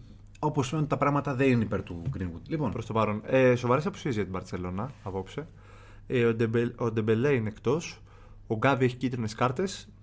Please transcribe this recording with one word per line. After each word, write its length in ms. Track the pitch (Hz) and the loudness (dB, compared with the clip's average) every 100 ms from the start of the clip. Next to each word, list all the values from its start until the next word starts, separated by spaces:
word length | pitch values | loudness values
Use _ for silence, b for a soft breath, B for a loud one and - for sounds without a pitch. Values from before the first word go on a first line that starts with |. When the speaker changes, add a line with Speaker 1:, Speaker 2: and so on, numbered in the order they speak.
| - - - - | -10 -20 -20 -4
Speaker 1:
όπως 300 | 226 147 127 | -2 0 0
φαίνονται 180 | 156 147 | 0 0
τα 80 | 135 | 2
πράγματα 380 | 143 143 139 127 | 2 2 0 2
δεν 160 | 135 | 4
είναι 140 | 120 101 | 4 2
υπέρ 180 | 101 | -2
του 200 | - 85 85 - | -4 -6 -6 -4
Greenwood. 220 | 90 82 - | -4 -6 -8
Λοιπόν. 220 | 156 131 | -4 -2
Speaker 2:
Προς 160 | 90 - | -4 -2
το 60 | |
παρόν. 300 | 110 107 107 - | 0 2 0 2
Ε, 280 | 135 127 120 | 4 6 4
σοβαρές 320 | 120 131 156 | 4 2 0
απουσίες 280 | - - 107 | -4 -4 -2
για 80 | |
την 100 | 92 | -2
Μπαρτσελώνα 580 | 92 90 92 90 92 127 - | -4 -6 -6 -4 -4 -6 -8
απόψε. 440 | 101 95 92 - 160 B B B B B - | -8 -6 -6 -8 -10 B B B B B -4
Ε, 180 | 127 117 | 2 2
ο 100 | 113 | 2
Ντεμπε-, 380 | 113 117 120 - | 2 2 0 -2
ο 140 | 120 | -2
Ντεμπελέ 400 | 113 110 110 139 | 0 2 2 4
είναι 160 | 131 107 | 2 0
εκτός, 540 | - 113 151 - - b b b b - | -2 0 0 -2 -12 b b b b -6
ο 100 | 110 | 0
Γκάβι 280 | 131 127 127 | 2 4 2
έχει 120 | 123 | 2
κίτρινες 380 | 127 127 107 - | -4 -2 -4 0
κάρτες 540 | 123 127 190 - - - | 0 0 -4 -6 -14 -20